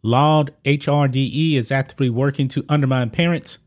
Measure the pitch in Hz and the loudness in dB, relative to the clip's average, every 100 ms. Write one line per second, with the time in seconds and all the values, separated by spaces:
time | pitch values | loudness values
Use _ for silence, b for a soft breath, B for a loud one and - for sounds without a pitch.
0 | 110 123 147 156 143 _ 139 143 147 147 | 2 4 4 4 0 _ -2 0 0 0
1 | 139 131 135 147 160 143 113 135 135 - | 2 0 -2 -2 0 0 0 -4 -4 -2
2 | 131 117 139 139 135 - - 151 139 131 | -2 0 -2 -2 -4 -4 -2 0 0 0
3 | 120 - 170 175 - - | -2 -2 -2 -2 -6 -14